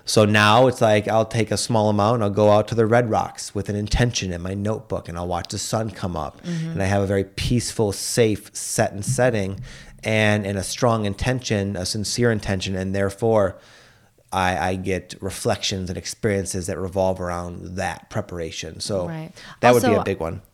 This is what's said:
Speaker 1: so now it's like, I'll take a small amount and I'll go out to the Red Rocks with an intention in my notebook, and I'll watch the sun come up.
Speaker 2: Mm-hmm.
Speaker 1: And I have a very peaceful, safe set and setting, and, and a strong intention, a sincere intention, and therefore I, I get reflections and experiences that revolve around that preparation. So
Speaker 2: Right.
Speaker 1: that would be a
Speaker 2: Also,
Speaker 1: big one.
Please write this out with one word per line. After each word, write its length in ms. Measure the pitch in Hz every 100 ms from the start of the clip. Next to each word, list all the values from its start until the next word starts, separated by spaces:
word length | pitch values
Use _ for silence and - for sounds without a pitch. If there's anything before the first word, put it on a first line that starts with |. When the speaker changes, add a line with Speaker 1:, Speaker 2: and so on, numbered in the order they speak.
Speaker 1:
so 220 | - - 107
now 400 | 107 104 113 131
it's 160 | 123
like, 260 | 113 107 104
I'll 160 | 110
take 260 | 110 117 110
a 60 | 101
small 320 | - 117 107
amount 280 | 104 101 120
and 80 |
I'll 40 | 104
go 220 | 101 107
out 180 | 104 107
to 60 |
the 100 | 113
Red 240 | 110 117 120
Rocks 460 | 104 - - -
with 160 | 104 98
an 40 |
intention 560 | 104 104 - 120 - 92
in 80 | 85
my 100 | 90
notebook, 560 | 98 101 110 - 90 -
and 80 | 87
I'll 100 | 87
watch 220 | 87 87
the 100 | 101
sun 320 | - 110 110
come 240 | 95 95
up. 280 | 82 73 -
Speaker 2:
Mm-hmm. 300 | - 170 160
Speaker 1:
And 100 | 127
I 20 |
have 180 | 95 101
a 40 | 98
very 180 | 98
peaceful, 680 | 95 - - 123 - - 107
safe 600 | 95 - - 113 101 -
set 380 | - - - 110
and 100 | 98
setting, 580 | 101 127 123 113 95 98 - - - -
and, 420 | 107 110 107 104 98
and 120 | 101
a 40 |
strong 440 | 90 - 127 113 104
intention, 680 | 95 - 127 - 107 98 98
a 100 | 92
sincere 440 | 110 101 - 120
intention, 460 | 110 - 98 92 95
and 180 | 95
therefore 640 | 95 98 - 117 110 95 - - - - _ _ _ _
I, 280 | 95 92 90
I 160 | 90 95
get 380 | 92 90 - -
reflections 680 | 95 - 120 101 - 98 90
and 80 | 90
experiences 680 | - - 113 98 92 95 87
that 120 | 82
revolve 400 | 95 95 95 92
around 580 | 90 87 87 87 90 90
that 340 | 90 80 -
preparation. 680 | 113 98 87 82 - 80 -
So 280 | - 101 87
Speaker 2:
Right. 240 | 80 160 - - -
Speaker 1:
that 120 | 120
would 100 | 123
be 60 | 226
a 40 |
Speaker 2:
Also, 120 | 104
Speaker 1:
big 160 | - 95
one. 220 | 82 95 -